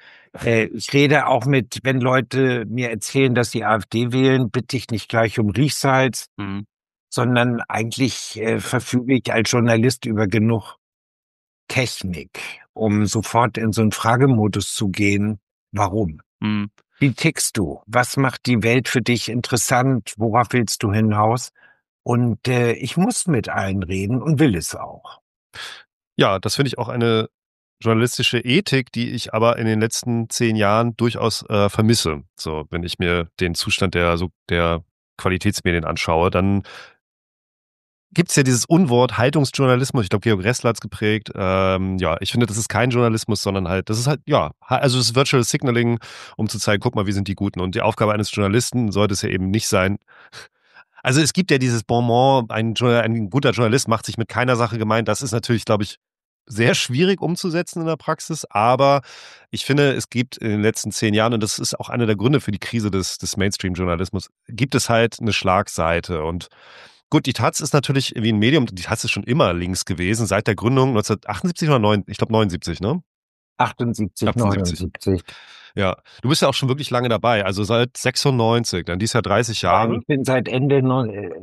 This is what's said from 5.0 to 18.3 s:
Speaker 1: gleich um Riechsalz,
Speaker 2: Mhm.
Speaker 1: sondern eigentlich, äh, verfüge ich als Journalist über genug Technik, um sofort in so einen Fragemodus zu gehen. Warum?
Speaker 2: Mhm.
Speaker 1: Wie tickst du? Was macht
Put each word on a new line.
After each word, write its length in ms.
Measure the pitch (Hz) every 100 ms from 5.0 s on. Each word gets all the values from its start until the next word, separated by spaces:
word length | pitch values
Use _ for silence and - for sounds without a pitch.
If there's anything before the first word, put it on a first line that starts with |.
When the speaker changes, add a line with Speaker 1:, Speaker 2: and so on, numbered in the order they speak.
| -
Speaker 1:
gleich 300 | 117 113 -
um 140 | 104
Riechsalz, 760 | 95 143 - 139 131 131 - - -
Speaker 2:
Mhm. 280 | 101 98 104 _ _ _ _
Speaker 1:
sondern 500 | - 123 123 123 120 -
eigentlich, 720 | 107 113 113 131 - - 110
äh, 180 | 110 113
verfüge 540 | - 127 - 123 123
ich 180 | 131 -
als 200 | 113 107
Journalist 540 | 123 117 113 120 - 120
über 200 | 107 107
genug 520 | 107 110 113 - - _ _ _ _ _ _ _ _ -
Technik, 720 | 131 123 - 95 85 71 - - - _
um 320 | - 110 104 104
sofort 540 | 110 98 117 120 110
in 120 | 110
so 120 | 104
einen 80 | 110
Fragemodus 840 | - 113 123 139 117 104 101 92
zu 160 | - 104
gehen. 500 | 90 101 101 104 107 _ _ _
Warum? 500 | 101 101 101 95 76 _ -
Speaker 2:
Mhm. 320 | 107 107 104 _ _ -
Speaker 1:
Wie 140 | 143
tickst 440 | 113 160 - - 117
du? 240 | 82 69 -
Was 300 | 120 120 -
macht 280 | 135